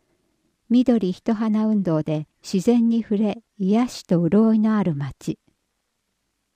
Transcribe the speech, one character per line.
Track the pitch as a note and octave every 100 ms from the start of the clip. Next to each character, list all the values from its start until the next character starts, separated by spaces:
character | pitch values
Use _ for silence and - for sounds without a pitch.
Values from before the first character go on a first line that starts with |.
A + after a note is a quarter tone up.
| _ _ _ _ _ _ -
緑 | A#3+ B3+ A3+ F#3
一 | F3+ -
花 | G#3+ A3 G#3+ A3
運 | G#3
動 | F3 D#3
で | D#3 D#3 D3+ _
自 | - F#3+ G3+
然 | A#3+ A#3
に | A#3
触 | - G#3
れ、 | G#3 A3+ _ -
癒 | F#3+ A3 D3+
し | -
と | - E3+ E3
潤 | G#3 A3+ A3
い |
の | A3 G#3+
あ |
る | F3+ C#3+
街。 | C3+ - - - _ _ _ _ _ _ _ _ _ _ _